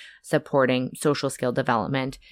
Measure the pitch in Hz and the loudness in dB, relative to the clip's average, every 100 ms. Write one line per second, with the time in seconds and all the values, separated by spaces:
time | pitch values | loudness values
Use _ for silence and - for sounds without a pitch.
0 | - - - 151 - 143 127 127 127 - | -20 -20 -2 -2 2 2 4 2 -2 -2
1 | 151 143 139 - 127 120 131 117 92 135 | 0 0 -2 -2 -2 0 0 0 0 -2
2 | 131 - - | -4 -8 -18